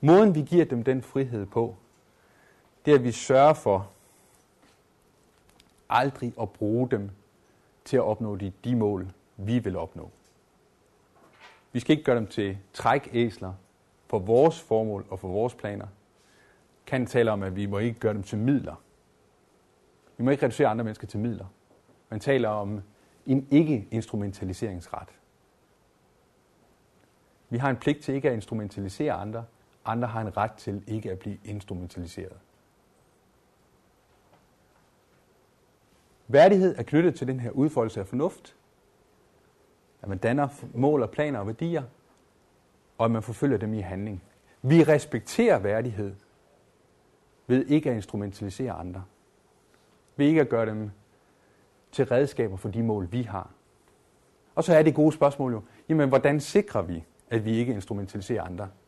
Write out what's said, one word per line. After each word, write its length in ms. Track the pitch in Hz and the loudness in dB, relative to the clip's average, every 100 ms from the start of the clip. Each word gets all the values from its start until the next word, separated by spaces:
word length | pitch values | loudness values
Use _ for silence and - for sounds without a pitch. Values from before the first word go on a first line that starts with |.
Måden, 340 | 143 180 214 156 | 8 8 8 4
vi 60 | |
giver 240 | 139 175 160 | 2 4 4
dem 180 | 123 | 2
den 180 | 113 131 | 0 -2
frihed 440 | 120 - 135 117 98 | -2 -4 -4 -4 -4
på, 300 | - 117 107 _ _ _ _ _ _ _ _ _ _ - | -2 -2 -6 _ _ _ _ _ _ _ _ _ _ 6
det 60 | |
er, 40 | 143 | 6
at 80 | |
vi 80 | 123 | 6
sørger 420 | 113 - 131 143 | -4 2 6 8
for 380 | 151 - 95 101 - _ _ _ _ _ _ _ _ _ _ _ _ _ _ _ _ _ _ _ | 6 2 0 -2 -16 _ _ _ _ _ _ _ _ _ _ _ _ _ _ _ _ _ _ _
aldrig 440 | 113 139 135 120 - | 0 0 -2 -10 -6
at 80 | 110 | -10
bruge 400 | - 107 113 127 | -4 -2 0 0
dem 220 | 117 98 95 _ _ _ _ _ _ - | -2 -4 -14 _ _ _ _ _ _ -2
til 120 | 131 | 0
at 60 | |
opnå 320 | 110 107 110 101 | 0 -2 -4 -6
de, 180 | 98 95 | -8 -8
de 120 | 120 123 | -4 0
mål, 360 | 104 101 95 - _ - | 0 -2 -8 -14 _ -12
vi 220 | 101 120 | -2 -2
vil 160 | 104 90 | -2 -6
opnå. 360 | 80 - 78 _ _ _ _ _ _ _ _ _ _ _ _ _ - - _ | -8 -12 -18 _ _ _ _ _ _ _ _ _ _ _ _ _ -20 -20 _
Vi 80 | 123 | -10
skal 120 | - | 0
ikke 120 | 151 | 0
gøre 120 | 156 120 | 2 0
dem 120 | 104 | -2
til 300 | - 101 98 - | -4 -6 -6 -14
trækæsler 800 | - 117 139 - 117 120 - 92 95 _ _ _ _ _ | -4 0 0 0 -2 -2 -4 -12 -14 _ _ _ _ _
for 120 | 107 | -6
vores 420 | 92 117 156 160 | 2 4 4 2
formål 440 | - 113 110 101 - | -2 -2 -2 -6 -10
og 100 | 95 | -12
for 80 | 92 | -6
vores 280 | 95 120 120 | -4 -4 -6
planer. 320 | 107 101 101 - _ _ _ _ _ _ _ _ - | -10 -10 -14 -20 _ _ _ _ _ _ _ _ -6
Kant 240 | 131 120 | -4 0
taler 220 | 127 113 | 2 2
om, 120 | 104 | 0
at 120 | 95 92 | -4 -6
vi 100 | 101 | -4
må 120 | 101 | -2
ikke 220 | 117 113 | -4 -2
gøre 140 | 110 | -4
dem 100 | 104 | -4
til 140 | 98 107 | -6 -2
midler. 380 | 117 143 80 76 _ _ _ _ _ _ _ _ _ _ _ _ _ _ | 0 0 -2 -14 _ _ _ _ _ _ _ _ _ _ _ _ _ _
Vi 60 | |
må 80 | 120 | -2
ikke 120 | 139 | 0
reducere 240 | 139 107 135 | 0 2 0
andre 160 | 110 | 0
mennesker 240 | 113 107 104 | -6 -8 -10
til 120 | 104 | -6
midler. 260 | 117 101 95 _ _ _ _ _ _ | -6 -6 -12 _ _ _ _ _ _
Man 100 | 110 | -8
taler 300 | 139 135 113 | 0 2 2
om 320 | 107 101 104 98 _ _ _ - | -2 -6 -8 -12 _ _ _ -2
en 220 | 131 135 | -2 4
ikke-instrumentaliseringsret. 1600 | 143 156 135 101 113 107 110 101 95 95 92 113 90 82 - - _ _ _ _ _ _ _ _ _ _ _ _ _ _ _ _ _ _ _ _ _ _ _ _ | 4 4 0 -2 -6 -6 -6 -8 -8 -10 -8 -8 -8 -12 -14 -16 _ _ _ _ _ _ _ _ _ _ _ _ _ _ _ _ _ _ _ _ _ _ _ _
Vi 80 | 117 | -4
har 120 | 139 | -2
en 80 | 127 | -2
pligt 260 | - 147 | -2 -2
til 120 | - 135 | -4 -2
ikke 140 | 143 | -2
at 40 | |
instrumentalisere 800 | 117 101 113 104 101 98 - 151 | -2 -6 -8 -8 -8 -10 -6 -4
andre. 320 | 90 101 113 117 _ _ _ - | -4 -8 -12 -14 _ _ _ -6
Andre 220 | 113 120 | -4 -4
har 140 | 113 | -4
en 160 | 110 98 | -6 -2
ret 140 | 110 | -4
til 320 | - - 101 - | -4 -10 -10 -8
ikke 240 | 110 107 | -8 -8
at 80 | 92 | -10
blive 180 | - 98 | -10 -14
instrumentaliseret. 960 | 107 104 - 92 87 - 87 - 92 - _ _ _ _ _ _ _ _ _ _ _ _ _ _ _ _ _ _ _ _ _ _ _ _ _ _ _ _ _ _ _ _ _ _ _ _ _ _ _ | -12 -14 -10 -10 -10 -12 -14 -12 -16 -16 _ _ _ _ _ _ _ _ _ _ _ _ _ _ _ _ _ _ _ _ _ _ _ _ _ _ _ _ _ _ _ _ _ _ _ _ _ _ _
Værdighed 480 | 135 175 196 185 - | 8 8 8 4 0
er 60 | |
knyttet 320 | 117 147 175 - | 0 4 4 2
til 120 | 127 | -4
den 120 | 127 | -4
her 120 | 117 | -6
udfoldelse 480 | 131 147 143 113 107 | 0 0 2 -2 -2
af 80 | 95 | -6
fornuft, 480 | 120 160 - - _ _ _ _ _ _ _ _ _ _ _ _ _ _ _ | -2 -4 -4 -20 _ _ _ _ _ _ _ _ _ _ _ _ _ _ _
at 80 | 98 | -10
man 80 | 95 | -4
danner 300 | 113 131 143 | -2 -2 -2
f-, 180 | - 123 | -6 -14
mål 280 | 120 135 151 | -2 0 2
og 100 | 113 | -2
planer 280 | - 151 127 | -4 -4 -4
og 80 | 101 | -8
værdier, 360 | 117 165 165 123 _ _ _ _ _ _ _ _ _ _ _ | -6 -4 -6 -8 _ _ _ _ _ _ _ _ _ _ _
og 80 | 113 | 0
at 60 | |
man 120 | 113 | 0
forfølger 340 | 110 110 143 117 | -4 -2 0 0
dem 160 | 107 | -2
i 60 | 110 | -4
handling. 440 | 90 95 104 95 - _ _ _ | -6 -8 -8 -10 -16 _ _ _
Vi 220 | 127 165 | 4 6
respekterer 760 | 151 151 - 120 - - 233 147 | 8 4 2 -8 -6 0 4 4
værdighed 560 | 98 107 120 104 101 98 _ _ _ _ _ _ _ _ _ _ _ _ - | 2 -2 -2 -6 -8 -10 _ _ _ _ _ _ _ _ _ _ _ _ 0
ved 180 | 123 - | 0 2
ikke 240 | 147 151 | 0 0
at 60 | 117 | -4
instrumentalisere 760 | 98 110 101 98 101 95 131 | -6 -8 -8 -8 -10 -8 -8
andre, 320 | 82 90 90 95 _ _ _ _ _ _ _ _ _ _ - | -8 -10 -12 -14 _ _ _ _ _ _ _ _ _ _ 2
ved 100 | 143 | 4
ikke 160 | 160 | 4
at 80 | 139 | 4
gøre 160 | 117 113 | 2 -2
dem 260 | 107 107 98 _ _ _ _ _ _ _ _ _ | -4 -8 -12 _ _ _ _ _ _ _ _ _
til 140 | - 131 | -4 0
redskaber 520 | 123 143 - 113 98 | 2 0 -2 -6 -4
for 120 | 107 | -8
de 140 | 104 | -4
mål, 280 | 113 107 90 | -2 -2 -2
vi 100 | 110 | -6
har. 280 | 117 95 - - _ _ _ _ _ _ _ _ _ - | -6 -8 -10 -18 _ _ _ _ _ _ _ _ _ -4
Og 80 | |
så 120 | 165 160 | 4 6
er 80 | |
det 120 | 156 151 | 6 6
gode 160 | 151 | 4
spørgsmål 420 | 151 143 - 135 | 4 0 2 -4
jo, 100 | 117 101 - _ | -4 -8 -20 _
jamen, 200 | 160 139 | 2 4
hvordan 300 | 135 135 147 | 4 4 0
sikrer 420 | - 202 208 - | 2 0 0 -4
vi, 220 | 90 87 82 _ _ | -4 -6 -10 _ _
at 160 | 113 107 | -4 0
vi 60 | |
ikke 220 | 113 120 | -2 -2
instrumentaliserer 680 | 110 95 101 98 104 101 110 | -4 -6 -8 -8 -10 -6 -6
andre? 260 | 87 90 101 - | -6 -10 -12 -14